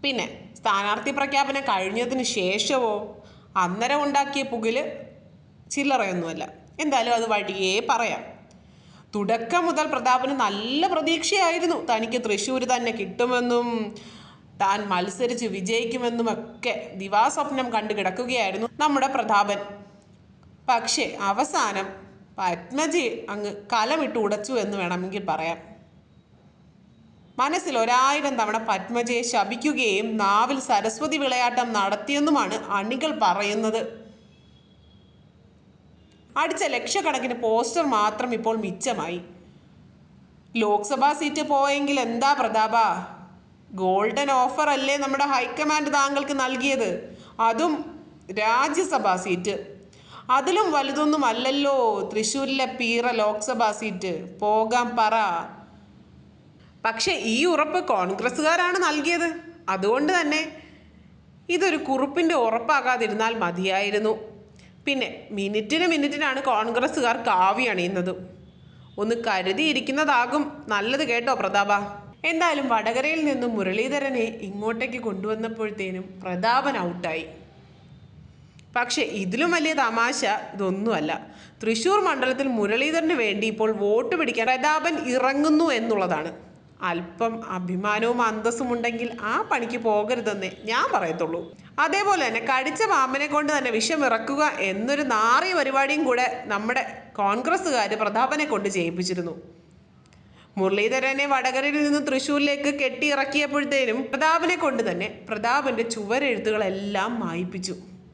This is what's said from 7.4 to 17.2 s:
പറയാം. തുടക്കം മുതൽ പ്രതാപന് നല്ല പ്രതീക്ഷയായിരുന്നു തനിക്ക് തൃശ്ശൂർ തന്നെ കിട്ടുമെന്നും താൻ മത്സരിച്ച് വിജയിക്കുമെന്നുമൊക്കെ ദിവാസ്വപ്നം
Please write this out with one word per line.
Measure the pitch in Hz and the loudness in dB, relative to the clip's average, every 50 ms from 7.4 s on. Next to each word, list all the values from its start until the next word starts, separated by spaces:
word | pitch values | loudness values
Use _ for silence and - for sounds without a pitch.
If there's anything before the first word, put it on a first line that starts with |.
| 196 180 196 196 190 185 190 208 233 - | 0 -2 -4 -2 0 0 0 0 2 2
പറയാം. | 226 233 240 214 156 - - - - - - - - - - - - - - - - - - - - | 0 2 2 -2 -2 -4 -8 -12 -18 -20 -20 -20 -20 -20 -20 -20 -20 -20 -20 -20 -20 -20 -20 -8 -4
തുടക്കം | 214 202 190 220 226 226 - 339 359 349 349 | -4 0 0 0 0 0 0 0 0 2 2
മുതൽ | 311 285 302 302 - | 0 0 0 0 -2
പ്രതാപന് | 262 233 247 254 254 254 269 285 269 240 | 0 2 2 2 4 2 0 0 2 0
നല്ല | 202 202 202 214 233 262 294 339 392 359 | 0 0 -2 -4 -2 -2 0 0 2 2
പ്രതീക്ഷയായിരുന്നു | 320 302 311 330 320 330 - 403 392 370 339 330 349 339 339 330 254 - - | 0 2 0 0 0 0 0 2 2 4 2 2 2 0 0 0 -2 0 0
തനിക്ക് | 240 220 226 226 226 247 240 | 0 0 0 -2 -2 -4 -2
തൃശ്ശൂർ | 220 208 190 - - 262 254 247 240 254 | 0 -2 -2 -2 -2 -2 -2 0 0 0
തന്നെ | 240 240 226 226 233 | 0 0 -2 -4 -4
കിട്ടുമെന്നും | 202 185 185 - 240 247 254 247 247 240 240 240 240 240 233 233 220 208 - - - - - - - - - - - - - - 196 | -6 -8 -2 -2 0 2 2 0 2 2 2 2 2 0 -2 -2 -4 -4 -8 -12 -16 -18 -20 -20 -20 -20 -20 -20 -20 -20 -6 0 2
താൻ | 196 196 208 214 202 190 | 2 2 2 0 0 0
മത്സരിച്ച് | 180 180 202 185 - 247 240 247 233 240 214 190 | 0 0 -2 -2 -2 0 0 0 -2 -2 -4 -4
വിജയിക്കുമെന്നുമൊക്കെ | 196 180 190 226 233 233 226 254 254 247 240 233 233 233 226 - - - - - - - 247 202 - - - - 190 190 | -4 -2 0 0 0 0 -2 -4 -2 -2 -2 0 0 0 -2 -2 -4 -6 -12 -14 -6 -4 -4 -4 -4 -6 -10 -10 -10 -8
ദിവാസ്വപ്നം | 196 202 208 | 0 2 4